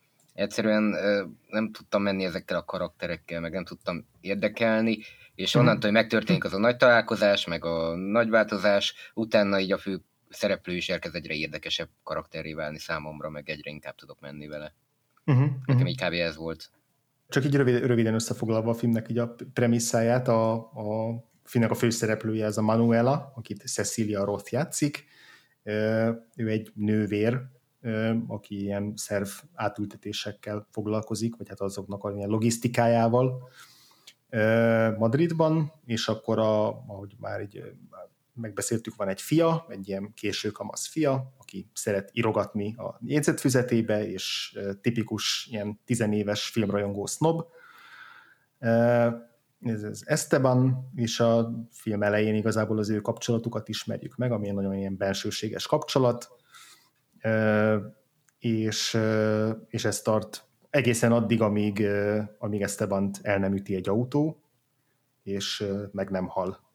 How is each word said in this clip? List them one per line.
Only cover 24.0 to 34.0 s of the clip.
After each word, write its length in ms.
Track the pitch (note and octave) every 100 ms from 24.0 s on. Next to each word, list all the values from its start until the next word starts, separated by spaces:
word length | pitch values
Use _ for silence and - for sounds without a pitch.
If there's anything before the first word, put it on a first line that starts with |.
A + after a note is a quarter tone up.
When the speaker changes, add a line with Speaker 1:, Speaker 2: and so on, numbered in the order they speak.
| G#2+ G2+
Speaker 2:
Roth 280 | G2+ G2+ -
játszik. 520 | A#2+ E3+ - D3 - - - - - _ _
Ö, 480 | G#2+ G#2+ G#2+ A2 A2+ A#2 - -
ő 120 | A2
egy 220 | G#2+ -
nővér, 680 | G#2+ G#2 G#2+ G#2 G#2 A2 C3 C3 _ _ _
ö, 320 | A#2 A2 A2+ A2+ A#2
aki 340 | G#2 - G2+
ilyen 300 | G2+ G2+ G#2 G#2
szerv 320 | - G2+ G2 - -
átültetésekkel 1120 | - G#2 - G#2 G#2+ G#2 - G#2+ G2+ G#2+ G#2 -
foglalkozik, 640 | A2 G#2 G#2+ - G#2+ A#2 A#2
vagy 120 | -
hát 120 | G2
azoknak 440 | G2 G2+ G2 G2+
a 60 | G#2
ilyen 160 | G2+ G2+
logisztikájával, 1200 | A2 A#2 A#2 A#2+ A#2+ A#2 A#2 A#2 B2 C3 - - - - - _ _